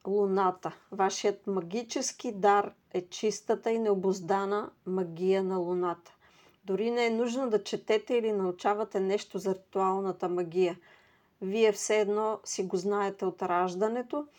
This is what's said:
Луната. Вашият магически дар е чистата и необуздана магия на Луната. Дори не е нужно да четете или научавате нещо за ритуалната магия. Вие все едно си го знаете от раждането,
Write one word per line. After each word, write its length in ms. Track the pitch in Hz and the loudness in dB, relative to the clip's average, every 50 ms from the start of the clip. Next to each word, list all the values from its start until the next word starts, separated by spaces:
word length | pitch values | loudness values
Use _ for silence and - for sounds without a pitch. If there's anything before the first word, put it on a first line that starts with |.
| - | -6
Луната. 720 | 190 202 208 202 196 190 196 190 180 180 - - 160 - - _ - | -2 0 2 2 2 2 2 2 2 0 -2 -6 -10 -10 -10 _ -10
Вашият 560 | 196 208 190 196 196 - - 208 202 - - | -2 0 0 0 0 0 0 0 -2 -2 -4
магически 880 | 208 196 190 170 170 190 240 233 233 - 277 254 - - - - 247 | -4 -4 -4 -4 -4 -4 -6 -4 -4 -4 -4 -4 -4 -6 -6 -8 -8
дар 420 | 208 190 190 202 202 202 202 208 - _ _ _ | -4 2 4 4 4 4 2 0 -6 _ _ _
е 160 | - 180 180 - | -6 -6 -6 -6
чистата 600 | - - 226 214 202 - - - 220 202 - 233 | -8 -2 -2 -2 -2 -2 -2 -2 -2 -2 0 -2
и 80 | 226 226 | 0 0
необуздана 920 | 226 208 196 190 185 190 202 196 170 160 196 196 196 196 208 208 233 - - _ - | 2 2 2 2 2 0 0 0 0 -2 0 0 0 0 -2 -4 -4 -6 -12 _ -8
магия 560 | 185 185 185 180 165 165 165 185 185 190 190 | -4 -2 -2 -2 -4 -4 -2 2 2 2 2
на 140 | 190 185 190 | 2 0 -2
Луната. 600 | 180 170 175 180 180 180 175 170 - - - - _ _ _ _ _ - - _ _ - | -2 -2 -2 0 0 0 -2 -2 -4 -10 -20 -20 _ _ _ _ _ -20 -20 _ _ -6
Дори 260 | 196 190 185 220 233 | -4 -2 0 0 0
не 160 | 240 240 240 | 0 2 2
е 40 | 233 | 2
нужно 400 | 226 226 247 233 233 269 269 240 | 2 2 0 0 0 -2 -2 0
да 140 | 214 202 - | 0 0 0
четете 500 | - 214 - - - 220 214 - - 247 | -2 -8 -6 -2 0 0 0 0 0 0
или 180 | 240 220 220 | 0 2 2
научавате 680 | 208 196 190 180 180 - - 202 208 208 220 208 - 196 | 0 0 0 -2 -2 -2 0 0 0 0 -2 -2 -2 -2
нещо 380 | 190 190 202 208 - - - 185 | 0 0 0 0 -2 -4 -8 -4
за 160 | 185 190 190 | -2 -2 -2
ритуалната 760 | 190 - _ - 196 190 190 190 196 196 190 180 - 190 175 | -4 -6 _ -2 0 2 2 2 0 -2 -4 -4 -2 -2 -2
магия. 500 | 175 180 175 165 160 185 185 170 165 - _ - - - _ _ _ _ _ _ _ - | -2 -2 -2 -2 2 2 2 2 0 -4 _ -20 -20 -20 _ _ _ _ _ _ _ -8
Вие 300 | 190 190 202 226 220 214 | -6 -2 2 4 4 4
все 280 | 202 - - - 214 214 | 4 2 0 0 2 2
едно 400 | 208 196 208 214 220 220 214 - - | 2 2 0 0 0 -2 -2 -4 -6
си 180 | - - - | -8 -6 -4
го 140 | 190 180 196 | -4 -2 -2
знаете 480 | 180 175 202 202 208 202 196 196 - 196 | -2 0 0 0 0 0 -2 -2 -2 -4
от 180 | 185 170 - | -4 -4 -2
раждането, 840 | 190 180 175 180 180 180 175 185 214 220 233 247 247 240 294 294 294 - _ | -2 0 2 2 2 0 0 0 0 0 0 -2 -4 -4 -4 -6 -6 -8 _